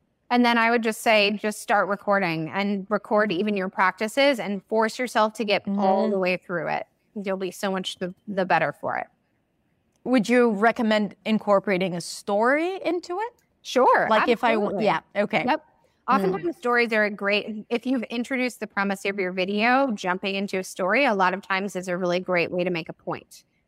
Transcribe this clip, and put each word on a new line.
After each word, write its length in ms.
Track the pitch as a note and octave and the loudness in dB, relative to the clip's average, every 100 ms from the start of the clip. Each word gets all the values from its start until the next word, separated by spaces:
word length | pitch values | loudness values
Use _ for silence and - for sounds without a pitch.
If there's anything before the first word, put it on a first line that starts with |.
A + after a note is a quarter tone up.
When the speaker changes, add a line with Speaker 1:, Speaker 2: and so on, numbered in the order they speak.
| _ _ - | _ _ 0
Speaker 1:
And 160 | B3 A#3+ | 2 4
then 120 | A#3 | 4
I 120 | A3+ | 4
would 140 | A#3+ | 2
just 180 | A3 G#3+ | 0 -2
say, 300 | A#3+ A3 G3+ | 4 4 4
just 280 | G#3 G#3+ - | 0 -4 -4
start 300 | - G#3 F#3 | 0 2 2
recording 600 | G3+ - G3 F3 D#3+ D#3+ | -2 0 0 0 -2 -4
and 320 | F#3 G3+ G3+ F#3 | -4 -2 -4 -2
record 420 | G#3 - G#3+ G#3+ | -4 0 0 2
even 240 | E3 G#3+ G3+ | 0 -2 -2
your 100 | F#3 | -2
practices 720 | - F#3 - A3 C#4 C#4+ A#3 | 0 0 0 -2 2 2 2
and 240 | F3+ G3 - | -2 -6 -2
force 300 | A3 A3 - | 0 0 -2
yourself 360 | B3 A#3 G#3+ | -2 2 2
to 100 | - | 0
get 200 | G#3 F#3 - | 0 0 0
all 360 | G3+ F#3+ G3 | 0 2 2
Speaker 2:
Mm-hmm. 80 | G#3+ | 2
Speaker 1:
the 80 | F#3+ | 0
way 180 | F3+ F3+ | 0 -2
through 300 | - E3+ D3+ | -4 -6 -4
it. 160 | D3+ - _ _ G#3+ | -4 -8 _ _ -8
You'll 160 | F#3+ F#3+ | -6 -4
be 140 | F#3 | -6
so 180 | - G3 | -6 -4
much 260 | F#3+ F#3 - | -4 -6 -8
the, 160 | F3+ - - | -10 -10 -6
the 180 | G3 F3+ | -2 2
better 260 | D#3+ D3 | 2 0
for 240 | - - A#2 | -4 -6 -6
it. 120 | - _ _ _ _ _ _ _ _ _ A#3+ | -8 _ _ _ _ _ _ _ _ _ 0
Speaker 2:
Would 240 | B3+ G3 | 2 4
you 220 | B3 A#3+ | 4 4
recommend 640 | G#3 A3+ A3 A3 G#3+ G3+ - G#3+ | 2 0 2 0 0 -2 -6 -2
incorporating 680 | A3 G#3 G3 G#3 F3+ F#3 F3 | 0 2 2 2 0 -2 -4
a 60 | |
story 800 | - - - G3+ A#3 D4 F4 F#4+ D#4+ | -8 -10 -2 0 2 2 0 -4 -4
into 340 | F4 - F4+ | -4 -4 -6
it? 140 | A#4 - _ _ | -8 -10 _ _
Speaker 1:
Sure, 440 | - B3+ G#4 B4+ - | -4 2 4 4 4
Speaker 2:
Like, 200 | A3 B3 | 2 2
if 140 | A3+ | 0
I 80 | A#3+ | 0
w-, 140 | A3 G3+ | 0 0
Speaker 1:
absolutely. 180 | F#3+ G3+ | 0 0
Speaker 2:
yeah, 140 | D#3+ - G3 | 0 -2 -4
okay. 260 | G#3 F#3+ A#3 | -2 0 0
Speaker 1:
Yep. 180 | - - _ _ _ - | -2 -6 _ _ _ 0
Speaker 2:
Mm. 60 | C4 | 0
Speaker 1:
Oftentimes 420 | F#4+ F#4+ E4+ - | 2 -2 -4 -4
stories 360 | A#3+ A#3+ A#3 | 0 2 2
are 120 | A3 G#3 | 2 0
a 40 | |
great, 560 | G#3 G3+ G#3 - G#3+ - | -2 -2 -2 -2 -10 -6
if 180 | A#3+ B3+ | -4 -2
you've 160 | C4 | -2
introduced 560 | G#3+ A#3 A3+ C4 B3 - | -2 -6 -4 -2 -4 -4
the 80 | G#3+ | -6
premise 380 | G3+ G3 G3 G3+ | -2 -2 -2 -4
of 120 | G3+ | -2
your 140 | F#3 | -2
video, 580 | F#3 F#3 G#3 A#3 B3+ C#4 | -2 -2 0 2 2 2
jumping 420 | G#3 F3+ F#3 G3+ G3 | -2 -4 -4 -4 -4
into 240 | G3+ F#3+ | -4 -4
a 40 | |
story, 400 | F#3 - F#3 A#3 C#4 | -6 -4 0 2 2
a 100 | G3 | 2
lot 180 | F#3 | 2
of 80 | F#3+ | 0
times 340 | - F#3+ G3 F#3 | -4 -4 -4 -6
is 120 | F#3 | -4
a 100 | F3 | -2
really 220 | F3+ F3+ | 0 0
great 320 | F#3 F3+ D#3+ | 0 0 0
way 120 | F3 | -2
to 60 | F3+ | -2
make 200 | E3+ - | -4 -8
a 40 | |
point. 500 | - - C#3+ - - _ _ | -12 -8 -8 -10 -20 _ _